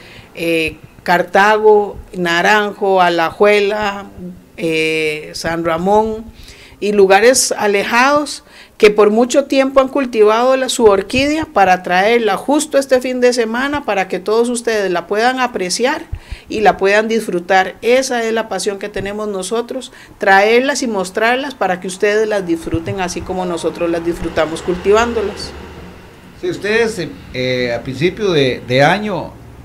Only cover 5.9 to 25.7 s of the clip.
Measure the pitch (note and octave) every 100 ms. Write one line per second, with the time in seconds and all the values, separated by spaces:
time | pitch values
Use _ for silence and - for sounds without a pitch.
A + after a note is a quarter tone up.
5.9 | G#3+ A3 A3 A3+ - - - - - G3+
6.9 | G#3 F#3+ G3 A#3 C4 - - G#3 G3+ G#3+
7.9 | A#3 C4 D4 C#4+ - - - - - G#3
8.9 | G#3+ G#3 A3 B3 C#4+ C#4 C4+ C4+ C4+ C4+
9.9 | C#4+ C4 A#3 G#3 A3 B3+ C4 B3+ - A3
10.9 | G3 G3 B3 C#4+ D#4 D#4 G3+ F#3 F#3 F3+
11.9 | F3+ G#3 A#3+ G#3+ G3 - D4 - C#4 C4+
12.9 | B3+ B3+ B3+ B3 A#3+ A3 A#3 C#4 C#4+ C#4+
13.9 | G3 F#3 F3+ F3+ A3+ A#3+ A#3+ A#3 A3 F#3+
14.9 | F3 E3+ G#3 A#3+ B3+ B3 G#3+ F3+ F3+ A#3+
15.9 | D#4+ - - - - - G#3+ G3 F3+ F#3+
16.9 | G#3 A3 A3+ A3+ F3+ F3+ F#3+ F#3 - A3+
17.9 | B3+ C4 A#3+ A3+ A3+ A3 F#3+ G#3 G3 G3+
18.9 | G3 F#3+ G#3 G#3+ F#3+ F#3 A#3 A#3+ C4 -
19.9 | - - - G3+ G3 G#3+ A#3+ C4+ C#4 B3
20.9 | G3+ F#3 A3 A3+ B3+ C#4 C4+ F#3+ F3+ F#3+
21.9 | F3+ G#3 G#3 A3 G#3 F3 E3 - E3 G3+
22.9 | G3 F3+ F3+ - F#3 F3+ E3+ E3+ E3 E3+
23.9 | E3+ E3+ E3+ D#3+ E3 D#3 D#3+ - F3+ G3
24.9 | G#3+ A#3+ A3+ G#3 - - - -